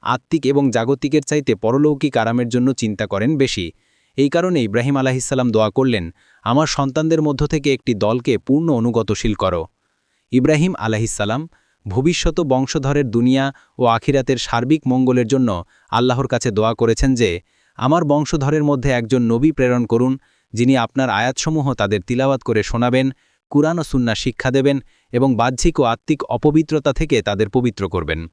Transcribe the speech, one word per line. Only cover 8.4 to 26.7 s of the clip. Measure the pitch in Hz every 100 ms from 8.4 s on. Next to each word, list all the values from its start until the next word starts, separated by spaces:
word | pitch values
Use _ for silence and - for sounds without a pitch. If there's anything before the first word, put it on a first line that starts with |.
| - 143 165
অনুগতশীল | 127 117 113 107 104 113
করো।" | 101 95 87 80 _ _ _ _ _ _
ইব্রাহিম | 127 135 156 185
আলাইহিসসালাম | 180 110 110 113 - 104 120 165 _ _ _ 104
ভবিষ্যত | 101 143 170 175 160
বংশধরের | 156 131 135 160 135 143 131
দুনিয়া | 113 123 135 135 135 _ -
ও |
আখিরাতের | 127 113 - 139 131 127
সার্বিক | - 120 123 156 123
মঙ্গলের | 127 127 123 113
জন্য | 135 123 90 85 _ _
আল্লাহর | 117 127 123 131
কাছে | 120 127
দোয়া | 104 110
করেছেন | 113 113 113 135
যে, | 123 110 87 _ _ _ -
"আমার | 131 165
বংশধরের | 156 143 147 165 139 151
মধ্যে | 147 143 131
একজন | 123 117 127
নবী | 117 117 151
প্রেরণ | 147 127 123
করুন, | 117 117 127 135 _ _ _
যিনি | 107 120 135
আপনার | 117 - 131
আয়াতসমূহ | 101 120 131 - 156 139
তাদের | 127 101 104
তিলাওয়াত | - 123 135 131
করে | - 110
শোনাবেন, | 101 117 123 127 135 131 _ _ _
কুরআন | 147 151 170
ও |
সুন্নাহ | 151 135 120
শিক্ষা | 107 - - 131
দেবেন | 131 135 139 - _ _
এবং | 120 135 113
বাহ্যিক | 120 131 175 156
ও |
আত্মিক | 123 117 - 151
অপবিত্রতা | - 120 151 151 156